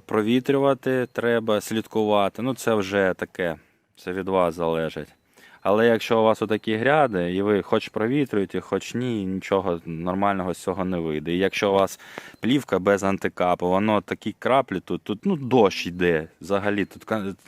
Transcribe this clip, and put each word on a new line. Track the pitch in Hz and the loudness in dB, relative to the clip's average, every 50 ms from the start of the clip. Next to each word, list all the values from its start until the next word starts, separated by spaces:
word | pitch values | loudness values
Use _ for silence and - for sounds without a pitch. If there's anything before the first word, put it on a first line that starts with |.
| - | -6
провітрювати | - - 107 104 110 120 131 127 - 139 139 139 139 135 123 - 127 131 127 123 - | -2 0 0 2 2 2 0 2 2 2 2 2 2 2 0 0 -2 -2 0 -2 -4
треба, | - - 113 120 117 117 113 110 107 104 | -4 -4 -2 0 0 0 0 0 0 0
слідкувати. | - - 113 110 104 - - 110 110 104 104 104 98 95 - - | -2 -2 -4 -4 -4 -2 -2 0 2 2 4 2 2 2 -2 -4
Ну, | 117 131 127 | -6 -6 -6
це | - - 117 113 | -4 -2 0 0
вже | 107 95 92 101 101 95 92 87 - | 0 0 0 2 2 2 2 0 -2
таке, | - - - - 92 85 80 78 - _ _ _ _ _ _ | -6 -8 -6 -4 -4 -4 -4 -6 -12 _ _ _ _ _ _
це | - - 92 90 | -14 -10 -8 -6
від | 95 92 95 | -6 -4 0
вас | 95 92 90 85 82 | 2 2 2 2 0
залежить. | 87 85 82 82 82 80 78 - 78 76 - _ _ _ _ _ _ - - - - | -2 -2 -2 -2 -2 -2 -4 -6 -8 -12 -14 _ _ _ _ _ _ -20 -20 -16 -6
Але | - 95 107 107 113 117 | -2 0 2 4 4 4
якщо | 113 107 - - 120 113 | 4 2 0 2 2 4
у | 110 | 4
вас | 110 107 - | 4 4 2
отакі | 110 101 107 104 - 110 110 | 0 -2 -2 -2 -2 -2 -2
гряди, | 110 117 131 147 160 143 123 104 90 87 87 90 | 0 2 2 2 4 2 2 0 0 -2 -2 -2
і | 95 | 0
ви | 101 104 104 98 | 0 2 2 0
хоч | 85 - 113 110 - - | 0 0 0 -2 -2 -2
провітрюєте, | - 104 107 117 135 147 139 - - 104 95 87 - 92 | -4 -4 -2 0 0 0 -2 -2 -2 -2 -2 -2 -4 -8
хоч | - - 98 95 - - - | -6 -4 -4 -6 -4 -6 -8
ні, | 117 127 127 117 107 95 | -6 -4 -4 -4 -4 -4
нічого | 92 95 92 - - 98 98 92 95 87 85 - | -4 -4 -6 -2 0 0 0 0 0 -2 -4 -4
нормального | 87 82 80 85 90 90 98 101 101 98 95 90 92 85 | -8 -8 -6 -4 -4 -2 0 0 0 0 0 -2 -4 -6
з | - | -6
цього | - 98 87 98 92 | -4 -4 -4 -2 -2
не | 92 92 87 | -2 -2 -2
вийде. | 82 80 76 76 76 80 87 | -2 -2 -4 -4 -2 -2 0
І | 90 | 0
якщо | 95 98 - - 107 101 | 0 0 0 0 0 2
у | 98 | 4
вас | 98 98 92 - - - - - - - - - _ | 4 2 2 0 -6 -18 -18 -16 -16 -16 -16 -12 _
плівка | - 113 135 143 123 - 101 90 | -2 0 0 0 0 0 -2 0
без | 92 101 101 95 98 | 2 4 2 2 2
антикапу, | 98 98 87 - 95 - - 90 90 90 - 90 90 | 0 -2 -2 -4 -4 -4 -2 0 0 0 0 0 0
воно | 92 95 107 107 107 101 | 0 2 2 2 2 0
такі | - - 104 - - 110 - - | 0 -2 -8 -8 -8 -8 -8 -4
краплі | - 110 127 135 127 - 98 90 | -2 2 2 2 2 0 -4 -6
тут, | - - 90 85 | -6 -6 -6 -6
тут, | - - 104 101 - | -6 -6 -6 -4 -2
ну, | 202 190 | -2 -2
дощ | 143 135 117 127 127 104 92 - - - 92 | -2 0 2 6 6 6 6 4 0 -6 -8
йде, | 87 90 90 87 82 78 80 82 _ - | -4 0 2 2 2 2 -2 -6 _ -14
взагалі, | 80 85 98 98 98 104 104 101 92 | -6 -4 -2 -2 0 0 -2 -2 -2
тут | - - - - | -4 -8 -12 -8
кон-, | - 110 107 95 98 92 - _ | -6 -4 -4 -4 -6 -10 -12 _